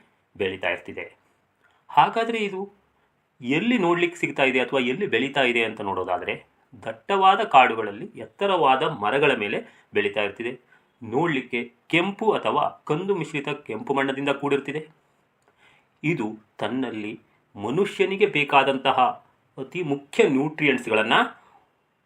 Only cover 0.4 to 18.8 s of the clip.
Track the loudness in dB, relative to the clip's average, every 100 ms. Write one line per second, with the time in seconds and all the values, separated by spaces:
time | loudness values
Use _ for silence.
0.4 | -4 -4 -4 -4 -8 -12 -12 _ _ _
1.4 | _ _ _ _ -2 2 2 2 -2 -2
2.4 | -4 -6 -10 _ _ _ _ _ _ -10
3.4 | -2 0 2 2 2 2 0 -2 -4 2
4.4 | 2 2 0 0 0 -2 0 0 0 0
5.4 | 2 2 0 -4 -4 -4 -2 -4 -4 -8
6.4 | -10 _ _ -14 -12 -10 -2 2 4 4
7.4 | 6 6 6 4 -4 -6 -12 -14 -14 -4
8.4 | 0 2 4 4 0 -2 -2 2 2 2
9.4 | -2 -4 -8 _ _ -2 -2 -2 -4 -4
10.4 | -8 -8 _ _ _ -18 -4 -2 0 -2
11.4 | -4 -6 -8 _ 0 0 2 -2 0 0
12.4 | 0 0 -2 -4 -4 -2 -2 -4 -4 -6
13.4 | -6 -8 -8 -8 -4 -2 -2 -2 -2 -2
14.4 | 0 -2 -2 -10 -12 _ _ _ _ _
15.4 | _ _ _ _ _ _ -2 -2 -4 -8
16.4 | _ -8 -6 -4 -6 -6 -10 -12 _ _
17.4 | _ -10 -4 -2 -2 0 -2 2 2 2
18.4 | 2 4 4 2